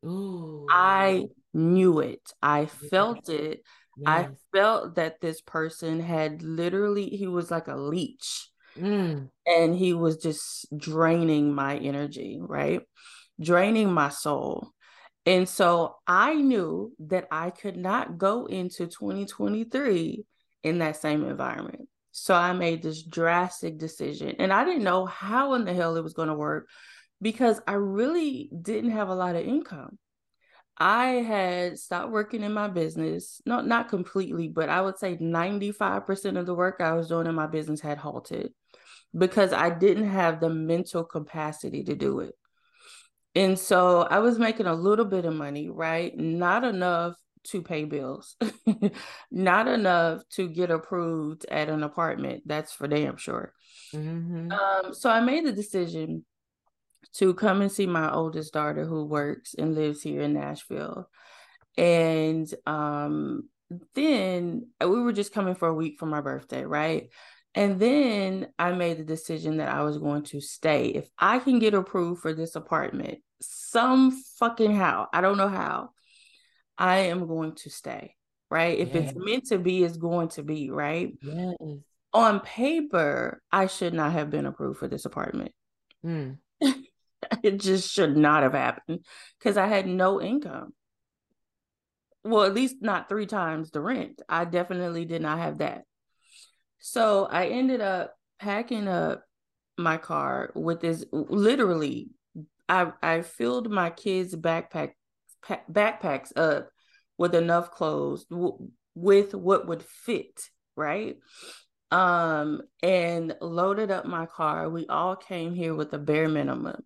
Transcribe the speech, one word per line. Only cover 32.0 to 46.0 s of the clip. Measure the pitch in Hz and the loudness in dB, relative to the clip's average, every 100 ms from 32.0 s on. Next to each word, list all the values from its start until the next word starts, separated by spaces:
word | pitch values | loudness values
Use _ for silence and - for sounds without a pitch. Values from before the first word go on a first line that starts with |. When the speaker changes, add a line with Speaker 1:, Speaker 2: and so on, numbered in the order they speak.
| 202 | -2
Speaker 2:
working | 220 208 233 | -2 -2 -4
in | 208 | -4
my | 214 208 | -2 -2
business. | 180 160 160 160 165 - - | -2 -2 -2 -4 -4 -8 -12
No, | - 240 | -4 -2
not | - 233 233 | 0 0 0
completely, | 196 180 196 185 170 165 | -4 -2 -4 -2 -4 -4
but | 160 160 | -2 0
I | 165 | 2
would | 190 190 | 0 -2
say | 196 175 | -6 -4
ninety-five | 165 165 175 202 202 208 196 196 202 | -2 0 0 -2 -4 -2 -2 -2 -2
percent | 196 202 185 | -4 -2 -4
of | 175 | -4
the | |
work | 175 180 185 | 0 0 0
I | 165 | 0
was | 165 165 | 0 0
doing | 165 165 | -2 0
in | |
my | 160 156 | -2 -2
business | 160 156 151 | -4 -4 -6
had | 151 147 | -4 -8
halted | 147 - - - - _ _ _ _ - _ 165 | -8 -10 -10 -8 -8 _ _ _ _ -20 _ 0
because | 185 196 190 | 2 4 4
I | 156 165 | 4 2
didn't | 170 190 185 214 | 4 4 4 2
have | 196 170 160 | 2 2 2
the | 165 | 0
mental | 160 160 170 180 175 | 0 0 0 0 -4
capacity | 165 165 151 165 151 156 139 143 | -4 -8 -8 -6 -6 -6 -8 -8
to | 180 | -6
do | 151 139 135 | -2 -2 -2
it. | - - _ _ _ _ - - _ _ _ - | -6 -14 _ _ _ _ -20 -20 _ _ _ 2
And | 190 190 | 4 2
so | - 185 180 175 | 4 6 8 6
I | 175 190 | 6 4
was | 226 226 | 4 4
making | 226 226 190 | 2 2 0
a | |
little | 165 180 214 | 2 4 4
bit | 220 190 | 2 0
of | 170 | -2
money, | 156 143 143 147 | -2 -4 -6 -8
right? | - 160 165 | -6 -2 -2